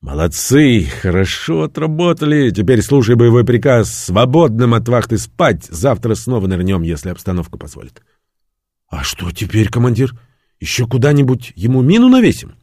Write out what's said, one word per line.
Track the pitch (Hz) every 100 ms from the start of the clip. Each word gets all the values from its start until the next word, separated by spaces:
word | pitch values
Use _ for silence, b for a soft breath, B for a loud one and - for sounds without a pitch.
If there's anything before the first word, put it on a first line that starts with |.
"Молодцы, | 65 71 82 - - 139 147 113 76 -
хорошо | 95 90 95 - - 160
отработали. | 156 - 156 156 175 165 151 151 131
Теперь | 92 95 120
слушай | 101 139 117 123
боевой | 120 120
приказ. | 117 120 139 120 113
Свободным | - - 92 127 151 160 110 123
от | 113 120
вахты | 120 107 110
спать. | - _ 165 85 -
Завтра | 82 123 123 117
снова | 107 - 123 95
нырнем, | 92 92 95
если | 82 78 92
обстановка | - - 90 82 -
позволит". | 73 - 62 _ _ _ _ _ _ _ _ _ _
"А | 78
что | 67 - 87
теперь, | - 98 107 104
командир? | 117 123 110 131 b b b b b
Еще | - - 120
куда-нибудь | 131 139 147 131 127 - -
ему | 107 131
мину | 127 214 254
навесим?" | 254 202 - - -